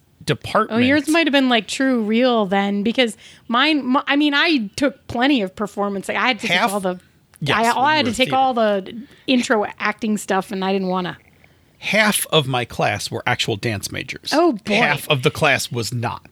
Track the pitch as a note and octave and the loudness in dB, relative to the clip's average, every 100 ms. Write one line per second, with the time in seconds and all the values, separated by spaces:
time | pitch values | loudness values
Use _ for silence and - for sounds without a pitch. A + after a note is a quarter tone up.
0 | _ - - C#3 - G3 G#3+ A3 B3 D4 | _ -8 -4 -4 -2 -2 0 0 2 2
1 | C#4+ E4 D#4+ C#4 C4 A#3+ - - C4+ B3 | 2 0 2 2 2 2 0 -2 0 2
2 | G#3 A3 B3+ A#3+ G3 G3 G3+ G3+ G3+ A3+ | 2 2 2 2 2 0 0 0 0 0
3 | A#3+ - - - - A#3+ C#4+ D#4 B3 B3+ | 0 -2 -16 -18 -4 2 2 2 2 0
4 | - C#4 D4 C#4+ E4 D4+ G#3 - C#4+ - | 2 2 2 2 2 2 -2 -2 -2 -2
5 | - B3 C4 C#4 F#3+ - G#3 - G3+ G3 | -8 0 2 2 0 -4 -6 -2 -4 -4
6 | F#3 G#3 A3+ A3+ A3 F3+ A3 G3+ F#3+ F3+ | -4 -2 0 0 0 2 2 0 -2 -4
7 | - _ _ _ C#3+ G#3 A3+ A#3+ C4+ D#4 | -10 _ _ _ -2 2 2 2 2 2
8 | B3 G#3+ B3+ C4 C4 A#3+ A3 G3+ F#3+ A#3 | 0 -2 0 2 2 2 0 0 -4 -12
9 | C#4 - - B3+ A#3+ A3+ G3+ - C#3 - | -16 -8 0 0 2 0 0 -2 -4 -2
10 | A3+ G#3+ - F#3+ F#3 G3 F#3+ G3 F#3 F#3 | -2 -2 -2 -2 -2 -4 -2 0 -2 -2
11 | F3+ D3+ _ _ _ _ _ _ - G#3 | -4 -8 _ _ _ _ _ _ -2 0
12 | G#3 - - D#3 C3 B2+ A#2 - C#3+ G#2 | 2 0 0 0 0 -2 -4 -2 -2 -2
13 | - A#2 - A#2+ - G#2+ A#2+ G#2 - F#2+ | -6 -6 -2 -2 -2 -4 -4 -4 -6 -10
14 | - - - C#4 F4 A3 - G#3 A3 D3 | -10 -12 -2 2 2 0 -2 0 0 0
15 | - D3 C#3 - D#3 B2+ - A#2+ A2 A#2+ | -2 0 0 0 2 0 -2 -6 -6 -4
16 | A2+ F#2 - | -6 -8 -8